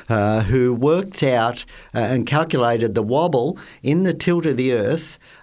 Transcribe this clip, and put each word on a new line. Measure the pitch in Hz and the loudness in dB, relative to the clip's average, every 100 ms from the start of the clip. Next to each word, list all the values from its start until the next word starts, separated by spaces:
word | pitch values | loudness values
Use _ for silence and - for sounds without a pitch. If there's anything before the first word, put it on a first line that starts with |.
| - | -2
uh, | 110 104 110 | 0 2 0
who | 101 131 123 | 2 2 2
worked | 120 143 170 196 - | 2 2 0 -2 -2
out, | 139 123 117 123 - - - | 0 2 0 -4 -12 -18 -8
uh, | 117 | -4
and | 110 127 - | -2 -2 0
calculated | 147 165 139 117 117 113 | 0 0 0 2 2 0
the | 107 | 0
wobble | 107 139 175 135 135 190 - - | 0 0 2 0 -2 -4 -14 -6
in | 123 160 | -2 0
the | 185 | 0
tilt | 160 - 175 160 | 0 0 0 0
of | 123 | 0
the | 131 | 0
Earth, | 120 104 165 - - - - | 0 0 -2 -6 -18 -20 -20